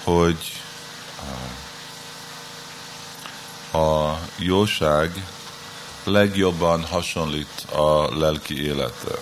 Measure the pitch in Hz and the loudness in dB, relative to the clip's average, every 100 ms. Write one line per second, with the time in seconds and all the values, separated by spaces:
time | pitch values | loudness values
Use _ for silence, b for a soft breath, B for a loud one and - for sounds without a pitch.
0 | - 85 85 82 - - - - - - | 4 6 6 4 -4 -10 -12 -14 -14 -14
1 | - - 67 65 62 62 71 - - - | -14 -12 -10 -8 -10 -12 -14 -14 -16 -16
2 | - - - - - - - - - - | -16 -14 -14 -14 -16 -16 -16 -16 -16 -14
3 | - - - - - - - 80 78 78 | -14 -14 -14 -14 -14 -14 -2 2 4 4
4 | 76 80 82 - 87 95 104 - 78 76 | 2 0 -6 -4 4 4 4 4 4 4
5 | 82 90 95 - - - - - - - | 4 -2 -10 -12 -14 -14 -14 -14 -14 -8
6 | - 101 101 98 92 85 85 82 80 90 | 2 6 6 6 2 4 4 4 2 -2
7 | 85 87 80 76 73 - - 73 76 76 | -2 -2 -2 -2 -6 -10 -4 2 6 6
8 | 76 76 78 78 - 67 73 71 62 - | 4 2 2 2 -4 -4 -2 0 -2 -4
9 | - - | -6 -6